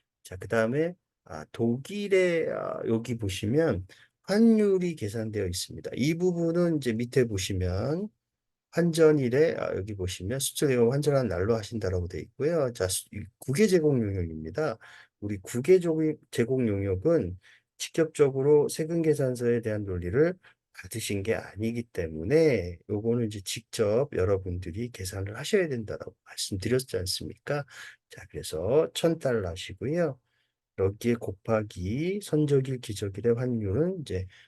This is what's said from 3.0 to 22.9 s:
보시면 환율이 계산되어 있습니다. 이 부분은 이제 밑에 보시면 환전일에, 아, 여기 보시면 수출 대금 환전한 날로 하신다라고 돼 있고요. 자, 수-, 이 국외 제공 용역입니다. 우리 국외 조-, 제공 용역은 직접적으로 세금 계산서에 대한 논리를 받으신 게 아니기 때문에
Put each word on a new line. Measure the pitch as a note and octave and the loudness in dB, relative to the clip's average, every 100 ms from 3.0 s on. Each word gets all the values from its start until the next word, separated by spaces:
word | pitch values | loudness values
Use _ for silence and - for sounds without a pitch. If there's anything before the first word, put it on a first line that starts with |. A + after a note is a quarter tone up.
| A#2+ A#2 | -2 -4
보시면 | G2+ F#2 G#2 C#3+ E3 F2+ F#2 - _ _ | -4 -2 0 2 2 0 -4 -16 _ _
환율이 | - G#3 A3+ A3 G#3 F#3+ F3 D#3 | 0 6 8 8 6 4 2 -2
계산되어 | G#2 A2 A2 G#2 F#2 | -4 -4 -2 -2 -2
있습니다. | F2+ - E2 - | -2 -8 -10 -8
이 | - C#3 | 0 0
부분은 | E3 F#3 E3+ E3 E3+ F3 D#3 | 2 2 2 2 2 2 2
이제 | B2 | 0
밑에 | A2 A#2+ C3+ A#2 | -2 0 2 2
보시면 | F#2+ - G2 F2+ F#2 B2+ E3 G#3+ _ _ _ _ _ _ | 0 -2 -2 0 0 -2 -2 -6 _ _ _ _ _ _
환전일에, | - E3+ D#3+ D#3 D3+ B2 C3 E3 - | 0 2 6 6 6 4 4 2 2
아, | - F2+ | -4 -4
여기 | G2 | -6
보시면 | G2 F2+ - F#2 C3+ | -6 -6 -6 -6 -4
수출 | - - D3 | -4 0 2
대금 | B2 A#2 | 4 4
환전한 | C#3 D3 C#3 A#2+ | 4 2 2 2
날로 | F2 G2+ | 0 2
하신다라고 | A2+ G2+ A#2 F#2+ F#2 F2 | 0 -2 -4 -2 -2 -2
돼 | D#2+ | -6
있고요. | - - C#3+ E3+ C3 | -10 -2 0 0 0
자, | A#2+ F#2+ | 0 -2
수-, | - - | -2 -6
이 | G2+ G2 - | -12 -12 -12
국외 | - C#3 G#3+ | -4 2 4
제공 | F3+ D3+ C3 | 6 4 2
용역입니다. | G#2 G2 E2 D#2 D#2+ D3+ D#3 A2+ - - - - | 0 -2 -4 -6 -8 -4 -4 -6 -12 -20 -20 -10
우리 | G#2 G2+ | -8 -8
국외 | - A#2+ C#3+ F#3 | -6 -2 4 4
조-, | E3+ D#3+ D#3 D3+ _ | 4 0 0 -4 _
제공 | - A#2 C3 A#2 | -2 0 2 0
용역은 | G2 G2 F#2 D#3+ E3 F2 F2+ _ _ _ - | 0 0 0 2 2 0 -8 _ _ _ -14
직접적으로 | - - D#3 - C#3 C3+ C#3 D3 - | -6 -2 0 2 2 4 4 6 4
세금 | - D#3 E3+ | -2 -2 0
계산서에 | D#3+ D3 C3 B2 A#2+ A#2+ | 2 2 0 0 0 0
대한 | A2 G#2 | 0 -4
논리를 | G2 F2+ F2 A#2 E3+ F#3 - _ _ | -4 -4 0 2 2 0 -14 _ _
받으신 | - - A2 - G2+ | -20 -12 -8 -4 -4
게 | G#2 | -2
아니기 | F2+ - G2 A2+ A#2 | -4 -4 -6 -4 -4
때문에 | A#2 - D#2+ D#2 F2+ D#3 D#3 A2 F2 E2+ - | -8 -6 -6 -4 0 4 4 2 -2 -8 -6